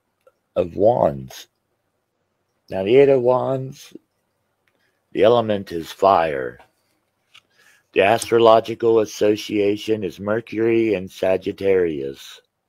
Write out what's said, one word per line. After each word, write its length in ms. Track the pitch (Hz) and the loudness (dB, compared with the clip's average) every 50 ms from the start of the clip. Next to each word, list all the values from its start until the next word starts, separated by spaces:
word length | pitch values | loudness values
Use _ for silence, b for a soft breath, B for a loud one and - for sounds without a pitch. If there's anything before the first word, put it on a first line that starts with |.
| _ _ _ _ _ _ _ _ _ _ - | _ _ _ _ _ _ _ _ _ _ -6
of 200 | 92 90 85 85 | -4 -4 -4 -2
Wands. 720 | 87 98 113 123 131 - 82 71 67 65 64 - - - _ _ _ _ _ _ _ _ _ _ _ _ _ _ _ _ _ _ _ _ _ _ _ _ - | 0 2 2 4 2 0 0 -2 -4 -12 -16 -18 -20 -20 _ _ _ _ _ _ _ _ _ _ _ _ _ _ _ _ _ _ _ _ _ _ _ _ -10
Now, 120 | - 95 | -6 -4
the 140 | 95 101 123 | 0 4 4
Eight 140 | 135 143 139 | 6 6 6
of 100 | 135 131 | 4 2
Wands, 720 | 120 123 127 123 123 127 135 131 131 131 - - - - - - _ _ _ _ _ _ _ _ _ _ _ _ _ _ _ _ _ _ _ _ _ _ | 2 0 0 0 -2 -4 -6 -6 -8 -12 -16 -20 -20 -20 -20 -20 _ _ _ _ _ _ _ _ _ _ _ _ _ _ _ _ _ _ _ _ _ _
the 100 | - - 95 | -2 0 2
element 480 | 113 120 120 110 110 104 98 98 - | 2 2 2 0 -2 -4 -6 -6 -8
is 200 | 87 82 80 - | -10 -10 -10 -12
fire. 680 | - - 95 95 98 85 82 80 71 67 64 62 62 - _ _ _ _ _ _ _ _ _ _ _ _ _ _ b b b b b b b b b b b _ | -4 0 2 4 4 2 2 -2 -4 -6 -8 -10 -12 -16 _ _ _ _ _ _ _ _ _ _ _ _ _ _ b b b b b b b b b b b _
The 80 | - - | -2 0
astrological 1000 | 95 101 113 117 - - 117 117 117 113 113 113 110 - 117 - 117 113 113 113 | 2 2 0 0 -2 0 2 4 6 6 6 6 4 0 -6 -2 0 2 2 2
association 1000 | 107 101 - - 104 104 107 104 - - 107 104 101 101 104 104 - 107 110 107 | 0 -2 -2 -2 0 0 0 -2 -4 -6 -4 -2 0 -2 -2 -4 -4 -6 -4 -4
is 160 | 101 85 76 87 | -6 -8 -10 -8
Mercury 760 | 98 104 107 113 - - 104 107 113 117 113 117 113 110 101 | -6 -4 -4 -6 -6 -8 -6 -2 -2 0 0 0 0 0 -2
and 160 | 90 95 92 | -4 -6 -10
Sagittarius. 1300 | - - 92 92 95 92 - 101 95 - 98 98 95 92 90 85 78 69 67 67 69 - - - - - _ _ _ _ _ | -10 -4 -2 -2 -2 -2 -4 -6 -8 -4 -2 0 2 2 0 -2 -4 -6 -8 -10 -12 -14 -18 -20 -20 -20 _ _ _ _ _